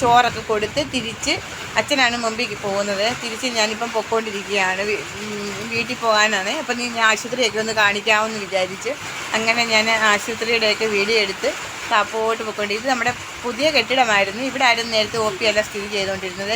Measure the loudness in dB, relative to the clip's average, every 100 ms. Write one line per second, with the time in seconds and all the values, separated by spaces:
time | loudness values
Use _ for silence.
0 | 6 6 6 2 -2 0 0 -2 -2 -2
1 | -4 -4 -2 -2 -4 -10 -4 -2 0 4
2 | 2 2 -2 -2 -4 -4 -4 -2 -2 0
3 | 0 -2 -6 -6 -4 0 0 0 -4 -2
4 | 0 0 0 -4 -2 0 0 0 -2 -2
5 | -4 -8 -8 -6 -6 -6 -6 -4 -4 -2
6 | 2 4 4 2 -2 -4 -4 -4 -4 2
7 | 2 2 -2 0 0 0 -2 2 2 2
8 | 2 2 2 -2 -4 -2 -2 -4 -6 -6
9 | -8 -10 -4 -2 2 2 4 4 4 4
10 | 4 4 2 -4 0 2 2 2 2 2
11 | 2 2 2 0 -4 -4 -6 -10 0 2
12 | 2 0 0 -2 -4 -4 -4 -2 0 0
13 | 0 -2 -6 -8 -6 0 2 2 2 2
14 | 4 4 2 0 -4 2 2 2 0 0
15 | 0 0 -2 0 0 2 0 -2 -6 -4
16 | -2 -4 -6 -6 -4